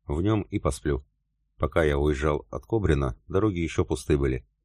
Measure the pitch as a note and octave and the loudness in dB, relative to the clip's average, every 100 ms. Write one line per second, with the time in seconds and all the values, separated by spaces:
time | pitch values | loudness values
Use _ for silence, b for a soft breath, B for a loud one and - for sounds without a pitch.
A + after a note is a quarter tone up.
0 | - D2 G2 A2 - G2+ D#2 - D2+ C#2 | -6 -2 0 0 -2 -2 -2 -2 -2 -2
1 | - _ _ _ _ - D2 F2 D2+ C#2+ | -4 _ _ _ _ -4 -2 2 2 2
2 | D2 C#2 D2+ D2 - - - A2+ F2+ C#2+ | 2 2 0 -2 -4 -12 -4 0 2 2
3 | C2+ - - F#2 G#2+ F2 D#2+ - E2+ D2+ | 0 -4 -4 0 0 0 -2 -2 -2 -2
4 | - D2 C2+ B1+ - _ | 0 0 2 -2 -6 _